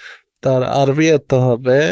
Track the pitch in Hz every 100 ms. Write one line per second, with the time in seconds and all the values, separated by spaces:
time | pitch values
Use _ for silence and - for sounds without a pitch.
0 | - - _ _ 135 131 127 143 139 139
1 | 160 151 - 131 127 117 127 131 160